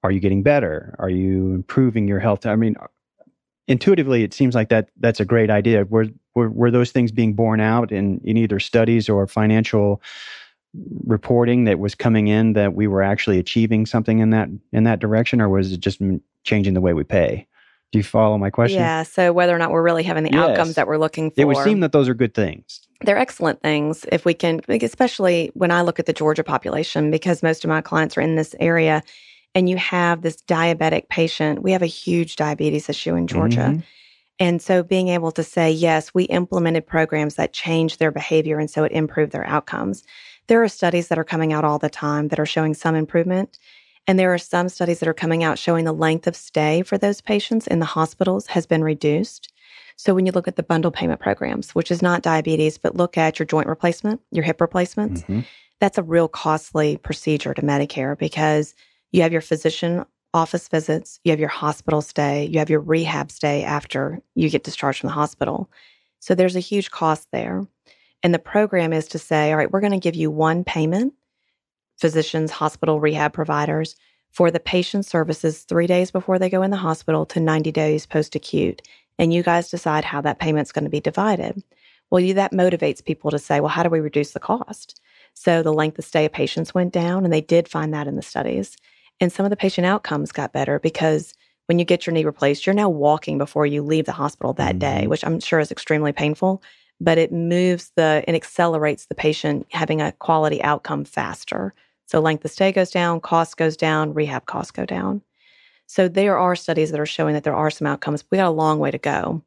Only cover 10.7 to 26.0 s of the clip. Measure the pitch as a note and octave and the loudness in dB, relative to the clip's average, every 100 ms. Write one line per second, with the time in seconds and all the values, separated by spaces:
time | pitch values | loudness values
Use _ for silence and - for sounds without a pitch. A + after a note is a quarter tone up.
10.7 | - - - B2 A2 - A#2+ A#2+ B2 A#2 | -16 -12 -10 -2 -2 2 2 4 4 4
11.7 | F2+ G2+ - B2 A2 G#2 G#2+ A2+ G#2+ G2+ | 2 0 -2 2 4 4 4 4 4 2
12.7 | F2+ G#2+ G2 G2 G2+ - F#2+ F2+ - A2+ | 2 0 2 2 0 0 0 0 0 2
13.7 | A2 A2 A#2 A2 A2 A2 A2 G#2 G#2 _ | 2 2 0 2 2 4 2 0 -6 _
14.7 | A2+ A2+ A2 A2 A2 A2+ B2 G#2 F#2+ F#2+ | 2 2 2 2 0 2 2 2 2 0
15.7 | F2+ G2 G2 G2 F#2 _ _ - G#2+ G2 | -2 -4 -2 -2 -2 _ _ -2 0 2
16.7 | F#2 F#2 E2 C#2+ G2+ D#2+ C#2+ - _ _ | 2 2 0 0 2 2 0 -8 _ _
17.7 | _ _ G#2+ G2+ - A2 G#2+ G2 - A#2 | _ _ -2 0 2 4 4 0 2 2
18.7 | G3 E3+ D#3+ D#3+ - F3+ F3 F3 F3 E3+ | 2 0 0 -2 2 2 4 4 2 2
19.7 | E3 E3+ E3+ E3+ E3 D#3 - E3 B2+ E3 | 2 2 2 0 0 2 2 4 2 0
20.7 | D#3+ A#2 D3+ D#3 - D#3 D#3 D3 C#3 D3 | 0 0 0 0 -2 -2 4 4 4 4
21.7 | G#3+ E3 D3 B2+ A#2 A#2+ - G2 D2+ _ | 2 4 4 4 2 0 0 -2 -2 _
22.7 | - _ _ - G3+ C4 - E3 - D#3+ | -20 _ _ 0 2 0 0 -2 -2 -2
23.7 | D3+ D3 D#3+ - E3 F3 E3 F3 E3 - | 0 -2 -4 -2 0 0 0 0 -2 -2
24.7 | G#3+ - - B3+ - F#3+ F3 D#3+ - F3+ | -2 -2 0 -2 2 0 2 -2 -2 2
25.7 | E3+ F3 E3+ | 2 2 -2